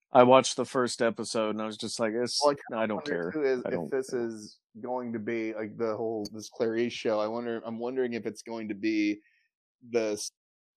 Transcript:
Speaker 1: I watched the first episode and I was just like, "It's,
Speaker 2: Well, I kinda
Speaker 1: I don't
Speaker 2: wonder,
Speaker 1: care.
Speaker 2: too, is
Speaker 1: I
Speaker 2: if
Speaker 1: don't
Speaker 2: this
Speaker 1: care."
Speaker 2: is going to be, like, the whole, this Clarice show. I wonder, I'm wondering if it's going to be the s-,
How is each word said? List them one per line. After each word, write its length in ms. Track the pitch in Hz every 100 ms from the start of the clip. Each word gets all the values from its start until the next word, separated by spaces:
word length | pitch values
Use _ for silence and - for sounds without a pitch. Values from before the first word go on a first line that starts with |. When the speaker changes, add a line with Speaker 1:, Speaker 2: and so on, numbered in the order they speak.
| _
Speaker 1:
I 100 | 131
watched 320 | 123 131 123 -
the 80 | 120
first 360 | 131 123 -
episode 480 | 117 104 110 120 107
and 120 | 107
I 40 | 110
was 100 | 104
just 220 | 110 -
like, 140 | 113
"It's, 260 | 110 123 -
Speaker 2:
Well, 80 | 147
I 40 | 143
kinda 280 | - 117
Speaker 1:
I 20 | 110
don't 120 | 104
Speaker 2:
wonder, 140 | -
Speaker 1:
care. 200 | - 85
Speaker 2:
too, 120 | 156
is 180 | 139 131 120
Speaker 1:
I 40 |
Speaker 2:
if 40 |
Speaker 1:
don't 180 | 127 -
Speaker 2:
this 180 | 135 131
Speaker 1:
care." 140 | 127 117
Speaker 2:
is 320 | 110 104 - _ 113
going 340 | 120 127 123
to 60 | 113
be, 340 | 104 117 110 107
like, 200 | 110 107
the 180 | 113 107
whole, 300 | 113 113 104
this 180 | 107 104
Clarice 440 | - 113 113 120
show. 260 | 113 120 107
I 80 | 107
wonder, 340 | 113 120 117 113
I'm 140 | 113
wondering 340 | 123 131 127
if 120 | 117 110
it's 160 | 104
going 260 | - 117 110
to 60 | 104
be 460 | 107 110 104 104 _ _ _ _ _ _ 123
the 220 | 117 110
s-, 180 | 104 - _ _ _ _